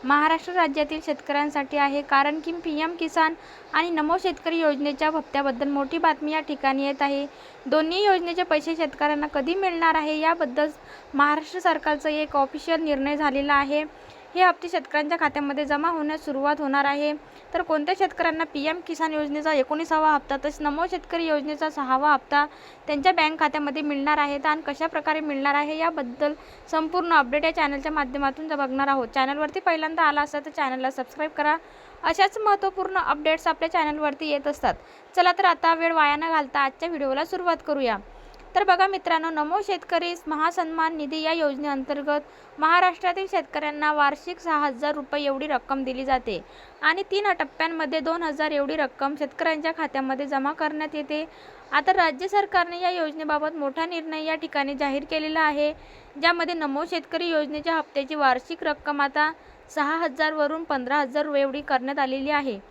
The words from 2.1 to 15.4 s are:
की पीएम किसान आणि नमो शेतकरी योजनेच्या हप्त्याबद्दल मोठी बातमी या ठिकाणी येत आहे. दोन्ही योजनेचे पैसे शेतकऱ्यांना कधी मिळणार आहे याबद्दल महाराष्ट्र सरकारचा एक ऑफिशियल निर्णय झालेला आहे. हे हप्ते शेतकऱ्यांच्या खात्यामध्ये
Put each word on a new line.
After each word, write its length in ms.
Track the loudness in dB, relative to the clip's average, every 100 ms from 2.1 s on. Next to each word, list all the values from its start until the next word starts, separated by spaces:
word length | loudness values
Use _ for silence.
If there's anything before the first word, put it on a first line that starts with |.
| 4 4 0
की 120 | -6 -6
पीएम 300 | -4 -2 -4 -4
किसान 380 | -2 2 2 0 -14 -20 -4
आणि 180 | -2 0
नमो 260 | 0 2 2
शेतकरी 360 | 0 -2 -2 2
योजनेच्या 480 | 2 2 -2 0 0
हप्त्याबद्दल 600 | 0 -2 -2 -2 0 -2
मोठी 300 | 0 -2 2
बातमी 340 | 2 2 -2
या 80 | -4
ठिकाणी 460 | -4 -2 0 0 -2
येत 160 | 0
आहे. 240 | 0 0 -4 -10 -20 -16 0
दोन्ही 380 | 2 2 2
योजनेचे 380 | 4 4 2 -2
पैसे 340 | 0 0 0 -2
शेतकऱ्यांना 500 | -2 0 0 0 -2
कधी 280 | -2 0
मिळणार 400 | 0 0 2 2
आहे 240 | 2 0 0
याबद्दल 500 | 0 0 0 0 -2 -4 -20 -20 -6
महाराष्ट्र 460 | 2 2 2 -2 0
सरकारचा 500 | 0 2 0 0 0
एक 260 | -2 0 2
ऑफिशियल 440 | 0 -2 -2 0
निर्णय 360 | 2 0 0 0
झालेला 380 | 0 0 2
आहे. 300 | 2 4 0 -2 -12 -20 -20 -8
हे 80 | 4
हप्ते 260 | 4 4 -2
शेतकऱ्यांच्या 480 | -4 0 -2 0 0
खात्यामध्ये 460 | 0 0